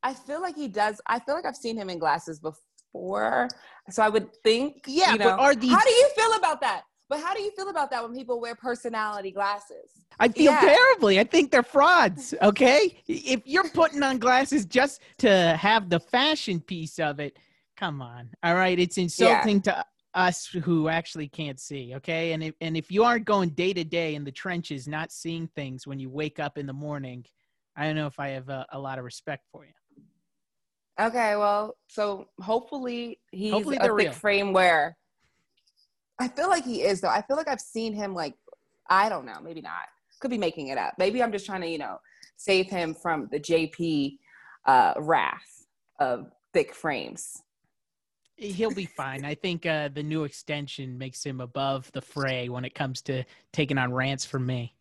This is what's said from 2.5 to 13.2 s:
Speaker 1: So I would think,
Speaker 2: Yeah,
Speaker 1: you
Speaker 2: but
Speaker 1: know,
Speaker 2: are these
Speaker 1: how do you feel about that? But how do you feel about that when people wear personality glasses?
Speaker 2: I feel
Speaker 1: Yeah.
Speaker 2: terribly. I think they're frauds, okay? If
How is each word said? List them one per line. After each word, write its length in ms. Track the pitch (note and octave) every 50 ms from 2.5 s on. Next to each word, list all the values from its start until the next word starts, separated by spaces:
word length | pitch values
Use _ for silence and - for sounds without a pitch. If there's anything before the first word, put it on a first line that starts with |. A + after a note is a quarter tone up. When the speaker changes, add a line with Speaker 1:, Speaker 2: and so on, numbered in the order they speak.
| D#3 - _ _ _ _ _ _ _ - F3+ F#3 G3 G3+ A3 A3 - A#3+ B3 B3 - - - - - - _ -
Speaker 1:
So 120 | F#3 -
I 80 | A3 G#3+
would 200 | G#3 A3 G#3+ - _ _ _
think, 400 | A3 A3+ A#3 C4 D4 C#4+ - -
Speaker 2:
Yeah, 240 | - C4 D#4+ F#4+ F4 B3
Speaker 1:
you 40 | A3
Speaker 2:
but 60 | G3+
Speaker 1:
know, 180 | F#3+ F#3 G3 C4+
Speaker 2:
are 120 | C#4+ C#4+
these 160 | A3+ A#3 B3+
Speaker 1:
how 120 | B3 F#4+ G#4+
do 80 | C5+
you 180 | A4+ A#4+ C5+ C#5+ C#5+
feel 180 | - A4 A4+ A4+
about 280 | G#4+ - E4 D4+ -
that? 220 | C#4+ A#3+ G3 E3 - _ _ _ _ _
But 100 | C#4 D4+
how 120 | D#4 F4 G4
do 80 | A4+
you 100 | G4+ G#4
feel 180 | G#4 F#4+ F#4+ G4
about 200 | F#4+ E4 C#4+ C4+
that 120 | C4 A#3+ A#3
when 120 | A3+ A#3+
people 240 | C4 C4 A#3 B3 A#3
wear 160 | A#3 A#3 A#3
personality 760 | A3+ - B3+ A#3 A#3 - A#3+ A3+ A3 G#3+ G#3+ G#3 G#3 G3 G3
glasses? 760 | F#3 G3 G3+ G3 G#3 G#3 - - - - - _ _ _ _ _ - _
Speaker 2:
I 80 | - B3
feel 220 | A3 - D#4 D4+
Speaker 1:
Yeah. 100 | D4 D4+
Speaker 2:
terribly. 580 | G4+ F#4 C#4+ B4 B4 C5+ B4+ G4 D4+ G#3 G3 F#3+
I 40 | A3
think 280 | - - E4 D#4 C#4
they're 120 | - C4+ A#3+
frauds, 720 | - - C#4+ C#4 E4 F4+ E4+ C4+ G3 F#3 D3 C4+ - - -
okay? 600 | - G#3 G#3 - C4+ B3 C4 D4 A4 F4+ - _ _
If 340 | - E4 -